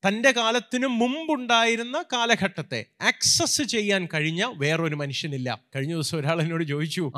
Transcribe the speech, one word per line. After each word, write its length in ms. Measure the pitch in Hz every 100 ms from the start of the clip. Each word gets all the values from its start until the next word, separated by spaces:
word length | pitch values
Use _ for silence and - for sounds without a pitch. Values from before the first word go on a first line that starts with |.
തൻ്റെ 280 | 196 214 262
കാലത്തിന് 560 | 240 226 240 - 247 262
മുമ്പുണ്ടായിരുന്ന 1040 | 240 240 285 320 294 247 233 226 226 233 277 349
കാലഘട്ടത്തെ 720 | 247 233 220 190 180 151 120 - _
ആക്സസ് 600 | 214 - - - 330 - 269
ചെയ്യാൻ 380 | 233 208 196 175
കഴിഞ്ഞ 340 | 160 151 165 226 208
വേറൊരു 380 | 143 160 165 147
മനുഷ്യനില്ല. 540 | 143 131 165 139 127 110 _
കഴിഞ്ഞ 240 | 135 139
ദിവസം 240 | 170 143 165
ഒരാൾ 220 | 143 165
എന്നോട് 240 | 160 165 165
ചോദിച്ചു, 380 | 143 156 151 160